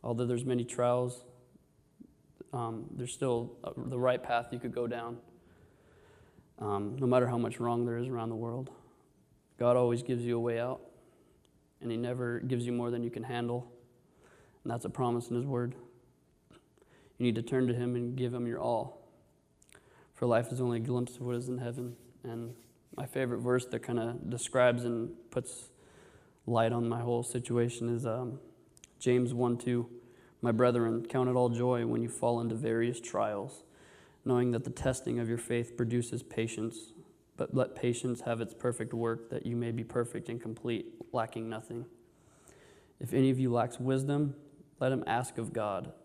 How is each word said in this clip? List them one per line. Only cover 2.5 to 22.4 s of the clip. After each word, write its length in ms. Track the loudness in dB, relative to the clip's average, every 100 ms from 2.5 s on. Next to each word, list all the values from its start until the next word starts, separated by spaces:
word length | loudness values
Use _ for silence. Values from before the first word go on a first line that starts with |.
um, 340 | -6 -4 -6 -8
there's 200 | -8 -8
still, 460 | -2 0 2 -2 -8
uh, 80 | -10 -8
the 220 | -6 2
right 240 | 2 2
path 300 | 2 -2 0
you 80 | -6
could 120 | -6
go 140 | -2 -2
down, 340 | -2 -6 -10 -14 -20 -20 -20 -20 _ -20 -20 -20 -20 -20 -20 _ -8
um, 360 | -4 -2 -2 0
no 120 | 4
matter 180 | 6 4
how 120 | 2
much 200 | -2 -2
wrong 260 | -2 0
there 140 | 0 -2
is 100 | -4
around 200 | -4 -4
the 80 | -4
world. 340 | -4 -6 -8 -14 -20 _ _ _ _ _ _ 0
God 180 | 4 6
always 260 | 6 4
gives 200 | 0 -2
you 140 | 0 0
a 40 |
way 200 | 0 0
out, 220 | -2 -4 -10 -20 -20 _ _ _ _ _ _ _
and 100 | -4
he 60 | -2
never 440 | -2 -2 -2 -2
gives 260 | 0 -2 0
you 60 |
more 180 | -2 0
than 120 | -2
you 80 | -2
can 120 | -4
handle, 500 | -6 -4 -2 -4 -6 -18 -20 _ _ _ -20 -20 -20 _
and 80 | -6
that's 140 | -4
a 60 | -4
promise 400 | 0 0 0 0
in 60 | -2
his 100 | 0
word. 280 | -2 -2 -6 -16 -20 _ _ _ _ _ -20 _ _ _ -20 -20 _
You 80 |
need 120 | 0 0
to 60 |
turn 240 | 0 2 2
to 40 |
him 240 | 2 0 -2
and 200 | -2 -2
give 180 | -2
him 120 | -2 -4
your 140 | -2
all, 480 | 0 0 -2 -10 -20 -20 _ _ _ _ _ -20 _ -20 -20
for 140 | -2 4
life 260 | 4 2
is 80 | -2
only 160 | 0 0
a 40 |
glimpse 360 | 0 0 -2 -4
of 60 |
what 140 | -4 -4
is 120 | -4
in 80 | -4
heaven. 400 | -4 -6 -8 -10 -18 -16
And 320 | -10 -8